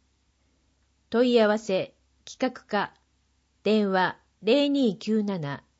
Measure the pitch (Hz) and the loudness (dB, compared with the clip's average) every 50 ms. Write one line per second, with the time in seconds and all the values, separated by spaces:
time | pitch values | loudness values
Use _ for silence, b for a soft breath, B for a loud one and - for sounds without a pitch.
0 | _ _ _ _ _ _ _ _ _ _ _ _ _ _ _ _ _ _ _ _ | _ _ _ _ _ _ _ _ _ _ _ _ _ _ _ _ _ _ _ _
1 | _ _ - 226 254 247 240 233 220 208 208 214 - - 185 170 143 - _ _ | _ _ 0 0 2 4 4 4 4 4 2 -2 -2 -4 -4 -4 -4 -6 _ _
2 | _ _ _ _ _ - - _ 262 247 - - - _ 214 202 175 - _ _ | _ _ _ _ _ -20 -8 _ -6 -6 -6 -10 -10 _ -4 -4 -4 -4 _ _
3 | _ _ _ _ _ _ _ _ _ _ _ _ _ 196 214 214 208 196 190 185 | _ _ _ _ _ _ _ _ _ _ _ _ _ 0 0 2 0 0 0 0
4 | 180 165 - - _ _ _ _ 180 208 247 285 285 285 277 285 262 220 175 - | 0 0 -4 -8 _ _ _ _ 0 2 2 2 2 2 0 2 0 0 -2 -2
5 | - 214 220 220 208 202 196 175 151 139 139 - - _ _ | -4 -2 -2 -2 -2 -2 -6 -6 -6 -6 -8 -10 -12 _ _